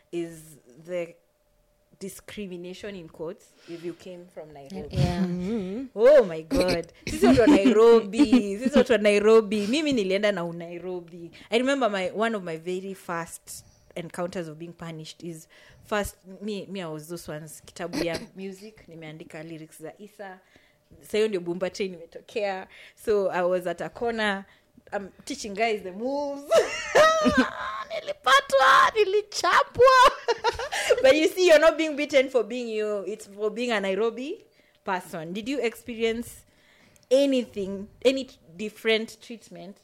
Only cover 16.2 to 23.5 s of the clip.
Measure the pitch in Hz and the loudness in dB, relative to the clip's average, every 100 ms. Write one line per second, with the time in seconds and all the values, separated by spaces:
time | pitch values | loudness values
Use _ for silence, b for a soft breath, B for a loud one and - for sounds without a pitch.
16.2 | 185 185 208 196 - 196 170 156 151 170 | -20 -14 -10 -10 -10 -10 -10 -12 -12 -14
17.2 | - 151 160 - - - 175 - 165 160 | -12 -14 -14 -20 -20 -14 -10 -6 -6 -8
18.2 | 233 190 190 190 214 - - 165 156 160 | -12 -16 -16 -16 -20 -20 -20 -18 -16 -16
19.2 | - 160 165 160 156 - 156 - 208 - | -18 -18 -16 -16 -18 -18 -18 -18 -20 -20
20.2 | 196 185 b b b b _ - - 214 | -20 -20 b b b b _ -20 -4 -2
21.2 | 220 185 175 180 180 - 196 170 170 - | 0 -2 -6 -6 -6 -6 -8 -8 -18 -20
22.2 | - 226 202 190 196 B B _ - 208 | -12 -6 -6 -6 -12 B B _ -2 0
23.2 | 185 170 180 | 0 0 0